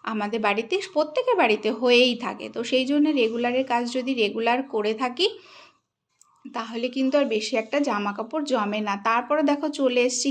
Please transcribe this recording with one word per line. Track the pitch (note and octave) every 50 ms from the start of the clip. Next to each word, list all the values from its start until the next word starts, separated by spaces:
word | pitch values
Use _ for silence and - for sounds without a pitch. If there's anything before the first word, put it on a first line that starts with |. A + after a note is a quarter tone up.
| -
আমাদের | G#3+ A3 G#3 G#3 G#3 A3 A3+
বাড়িতে | G#3+ G#3 G3+ G#3+ A#3 A3+ F4+ G4 F#4+ -
প্রত্যেকের | - D4 D#4 D4+ - B4+ - B4+ A#4+
বাড়িতে | F4+ D4 A3+ G#3+ G#3+ - A3
হয়েই | B3 A#3 B3 B3 B3 A#3+ B3+ B3+ A#3+
থাকে। | - A#3 - G#3 - - G#3+
তো | - A3+ A#3+
সেই | - C4+ C4 C4
জন্য | B3+ C#4+ D4 D4 D#4
রেগুলারের | D4 C4+ A3+ A3 A3+ A#3 A#3+ A#3+ B3 C4 C4+
কাজ | C4 A#3+ A#3+ B3 A#3+
যদি | B3 C4 B3 C4 C4+
রেগুলার | A#3 G#3+ G3+ - A3 A3+ A#3 A#3+ B3+ C4+ -
করে | - G#3+ G#3 G#3+ A3
থাকি, | A3 C4 B3 A#3+ C#4 F4+ G#4+ A4 - - - - - - - _ _ _ _ _ _ _ _ _ _ _ _ _ _ -
তাহলে | - - A#3 A3+ A3 A3+ A#3 A#3 B3+
কিন্তু | B3 C4+ C4 C4 C#4 D4
আর | C#4
বেশি | A#3 A3 G#3+ G#3+ - C4
একটা | A3 A3 - - D4
জামা | D4 C4+ G#3+ G#3 G3+ G3+ G3+
কাপড় | G3+ A3 A3+ - D#4+ D4
জমে | D4 C4 A3+ G#3 G3+ G#3 G#3+
না। | G#3+ G#3 G3 G3+ G3+
তারপরে | A3+ A3+ A#3+ B3 A#3+ D4 D#4
দেখো | D4+ C#4+ C#4+ C#4+ D4+ D4+
চলে | D4+ - C#4 C4 B3 B3 A#3+
এসেছি | B3+ B3 - - C#4